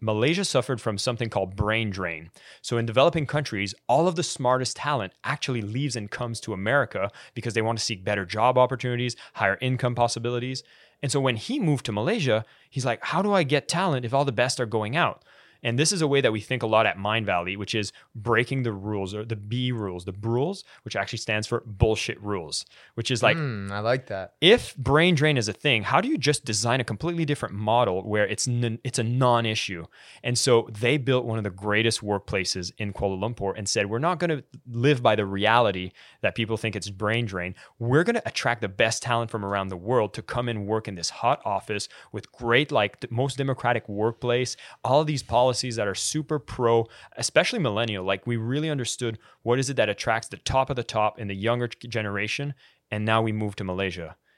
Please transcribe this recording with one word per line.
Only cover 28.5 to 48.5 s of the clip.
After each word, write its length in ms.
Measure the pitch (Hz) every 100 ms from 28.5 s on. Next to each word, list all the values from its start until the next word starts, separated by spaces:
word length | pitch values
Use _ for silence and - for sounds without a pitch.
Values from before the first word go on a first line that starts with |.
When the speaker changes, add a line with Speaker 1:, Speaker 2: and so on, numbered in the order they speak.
| 120 120 113
Speaker 1:
it's 160 | 127 -
a 40 |
non-issue? 800 | 113 123 127 120 113 107 - 87 82 - - -
And 140 | 123 120
so 320 | - 117 -
they 260 | 104 127 147
built 280 | 127 127 120
one 140 | 110
of 40 |
the 60 | 104
greatest 520 | 95 104 104 113 -
workplaces 680 | 104 101 - 101 90 95 87 -
in 160 | 104
Kuala 240 | 95 101 95
Lumpur 400 | 110 117 98 95
and 100 | 101
said, 200 | 113 101
"We're 100 | 113
not 220 | 160 175
gonna 240 | 170 151 - - -
live 340 | 117 135 139
by 140 | 123 107
the 100 | 98
reality 680 | 98 104 117 113 92 90 - - _
that 140 | 101 104
people 220 | 110 113
think 180 | 113 104
it's 160 | 101
brain 340 | 95 107 117 117
drain. 300 | 95 87 92 - -
We're 240 | 117 139
gonna 180 | 175 233 -
attract 360 | - 131 117
the 80 | 104
best 320 | 95 113 -
talent 300 | 123 117 113
from 120 | 113
around 260 | 98 101 95
the 80 | 92
world 360 | 95 123 104
to 80 | -
come 260 | - 120 123
and 200 | 113 101
work 200 | 110 107
in 60 |
this 160 | 92 87
hot 320 | - 117 139
office 460 | 110 98 - 104 - - -
with 200 | 107 -
great, 400 | - 117 120 151
like, 280 | 131 104 -
the 80 | -
most 260 | 117 135 135
democratic 540 | 135 127 120 117 -
workplace, 680 | 101 110 - 123 120 127 - - -
all 200 | 117 139
these 200 | 156 147
policies 320 | - 117 127 123
that 320 | 127 113 104
are 80 | 92
super 420 | - 151 147 151
pro, 480 | - - 120 117 110 - - -
especially 440 | 113 - 180 240
millennial." 440 | 139 104 117 101
Like, 240 | 92 98 -
we 80 | 117
really 340 | 113